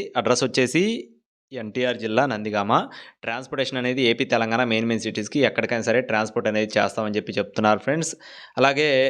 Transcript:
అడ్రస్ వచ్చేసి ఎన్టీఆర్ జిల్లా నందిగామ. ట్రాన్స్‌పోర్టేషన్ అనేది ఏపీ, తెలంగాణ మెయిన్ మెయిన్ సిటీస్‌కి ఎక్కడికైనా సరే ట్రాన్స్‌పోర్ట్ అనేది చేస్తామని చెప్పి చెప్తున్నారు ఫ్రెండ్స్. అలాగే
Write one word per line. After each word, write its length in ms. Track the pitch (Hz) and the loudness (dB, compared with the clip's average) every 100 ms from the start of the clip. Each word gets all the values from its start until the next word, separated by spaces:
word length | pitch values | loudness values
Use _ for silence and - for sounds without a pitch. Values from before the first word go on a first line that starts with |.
| 196 127 | 0 -2
అడ్రస్ 240 | - 123 131 | 2 2 2
వచ్చేసి 360 | 120 123 156 202 226 - _ _ _ _ | 0 0 2 0 -2 -8 _ _ _ _
ఎన్టీఆర్ 460 | 127 107 113 123 113 | -12 -8 -4 -2 -2
జిల్లా 220 | 110 110 139 | 0 2 2
నందిగామ. 420 | 107 107 104 101 135 262 - - _ | 0 -2 -2 2 2 0 -8 -20 _
ట్రాన్స్‌పోర్టేషన్ 560 | 113 117 135 135 131 131 | -8 -8 -6 -4 -4 -2
అనేది 220 | 123 127 123 | -2 2 2
ఏపీ, 160 | 117 131 | 2 2
తెలంగాణ 300 | 117 113 113 123 | 0 2 2 2
మెయిన్ 180 | 113 113 | 2 0
మెయిన్ 140 | 113 | -2
సిటీస్‌కి 340 | 110 113 104 151 123 | -2 -6 -4 2 2
ఎక్కడికైనా 360 | - 110 120 110 | 2 -2 -2 0
సరే 140 | 117 123 | 0 0
ట్రాన్స్‌పోర్ట్ 400 | 110 110 120 110 | -2 -2 -2 -2
అనేది 180 | 107 107 | 0 0
చేస్తామని 420 | 107 101 - 107 104 | 0 0 0 -4 -4
చెప్పి 140 | 98 98 | -4 -4
చెప్తున్నారు 420 | 101 - 107 104 | -4 0 2 2
ఫ్రెండ్స్. 260 | - 156 160 - - - - - | 0 -2 -4 -8 -16 -20 -10 0
అలాగే 320 | 135 139 151 135 135 | 2 2 2 4 2